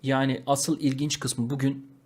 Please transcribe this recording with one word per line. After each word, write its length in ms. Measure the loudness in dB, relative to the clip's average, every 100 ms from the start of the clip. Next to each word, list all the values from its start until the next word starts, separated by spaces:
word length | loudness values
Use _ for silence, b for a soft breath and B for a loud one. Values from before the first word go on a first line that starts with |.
yani 400 | 2 2 2 0 2
asıl 320 | 0 2 0
ilginç 400 | 0 0 -2 -2
kısmı 300 | -4 -2 -2
bugün 420 | 0 0 0 -10 -20